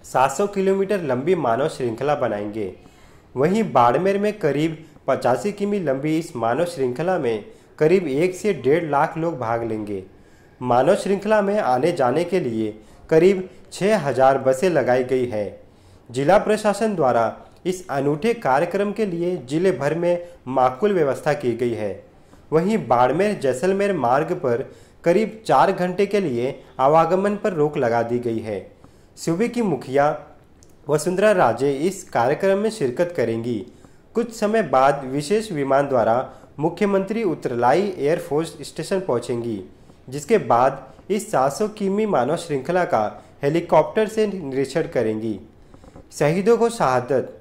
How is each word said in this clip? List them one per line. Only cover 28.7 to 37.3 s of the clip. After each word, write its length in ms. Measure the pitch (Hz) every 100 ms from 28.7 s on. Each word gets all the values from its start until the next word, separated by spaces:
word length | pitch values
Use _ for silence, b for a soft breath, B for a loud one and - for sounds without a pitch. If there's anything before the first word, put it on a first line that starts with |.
| - b b b -
सूबे 300 | - 165 240
की 140 | 240
मुखिया 440 | 214 135 127 131 147 160 - - _ - - - -
वसुंधरा 440 | 151 180 180 214
राजे 380 | 185 135 117 139 139
इस 220 | 175 190
कार्यक्रम 540 | - 127 120 151 190 196
में 100 | 220
शिरकत 420 | 220 135 123 170 -
करेंगी। 380 | 113 113 120 110 - B B B B
कुछ 200 | 220 233
समय 280 | - 208 220
बाद 420 | 170 131 135 147
विशेष 460 | 131 139 147 208 220
विमान 360 | 156 135 135 139
द्वारा 280 | 127 110 120 - B B -
मुख्यमंत्री 640 | 156 165 202 196 190 220
उतरलाई 600 | 214